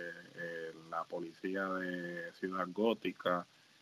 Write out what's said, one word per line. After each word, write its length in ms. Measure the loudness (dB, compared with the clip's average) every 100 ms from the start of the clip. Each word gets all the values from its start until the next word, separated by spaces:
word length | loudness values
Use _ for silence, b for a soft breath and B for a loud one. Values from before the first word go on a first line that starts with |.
| -4 -8 -12 -6
eh, 360 | -4 -4 -6 -8 -6
la 140 | -4
policía 600 | -2 -2 -4 -4 0 2 2
de 600 | 2 0 0 -2 -4 -6
Ciudad 340 | -4 -2 0 0
Gótica, 760 | 4 4 6 2 0 4 4 2 -12 -20 -20